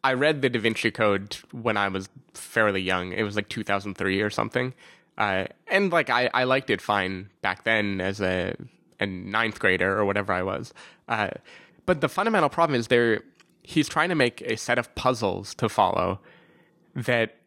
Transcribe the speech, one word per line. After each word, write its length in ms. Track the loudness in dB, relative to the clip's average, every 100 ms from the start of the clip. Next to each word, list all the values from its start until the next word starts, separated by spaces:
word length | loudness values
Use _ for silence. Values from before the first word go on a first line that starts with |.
I 80 | 0
read 300 | 2 2 2
The 60 | 0
Da 120 | 2
Vinci 320 | 0 0 -2
Code 440 | 2 2 2 -4 -14 -12
when 260 | -6 -2 0
I 120 | 0
was 200 | -2 -8 -16 _
fairly 460 | -20 -4 2 2 2
young. 300 | 0 -2 -2
It 120 | -4
was, 100 | -2
like, 140 | -2 -4
two 160 | -8
thousand 320 | -2 -2 -2 -4
three 240 | -2 0
or 100 | 0
something. 420 | -2 -2 -2 -4 -8 -20 -20 _ -4
Uh, 280 | -2 0 -4 -10 -2
and, 240 | 0 2
like, 180 | 0 2
I, 220 | 0 2
I 120 | 0
liked 260 | 2 0 0
it 100 | -2
fine 500 | 0 0 0 -6 -10 _
back 220 | -4 -2
then 360 | 0 2 2 0
as 200 | -2 0
a, 340 | 0 0 -2 -6 -12 _ _ _
a 60 | -6
ninth 520 | -4 -4 0 -2 2
grader 400 | 2 4 2 2
or 60 |
whatever 280 | 2 0 0
I 120 | -2
was. 280 | -2 -4 -8 -16 -20 _ -6
Uh, 220 | -2 -2 -4 -16 -20 -20 _
but 160 | -2 0
the 80 | 0
fundamental 400 | 0 2 2 2
problem 300 | 2 2 2
is 80 | 2
there, 380 | 4 4 2 -4 _ _ _
he's 240 | -4 0 0
trying 220 | 0 0
to 40 |
make 260 | 2 0 0
a 140 | -6 -6
set 220 | 0 0
of 160 | 0
puzzles 580 | -2 0 2 0 -2 -8 -4
to 120 | -2
follow 520 | 2 2 2 -2 -4 -10 -20 _ _ _ _ _
that 440 | -8 0 0 0 -4